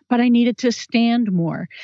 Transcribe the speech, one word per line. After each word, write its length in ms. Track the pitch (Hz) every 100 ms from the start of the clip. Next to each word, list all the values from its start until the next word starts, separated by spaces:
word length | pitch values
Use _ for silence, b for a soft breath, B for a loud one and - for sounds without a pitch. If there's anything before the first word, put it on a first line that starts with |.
| -
but 100 | 247
I 80 | 247
needed 300 | 240 240 226
to 160 | 247
stand 580 | 220 - 233 233 240 220
more. 380 | 180 165 143 175 B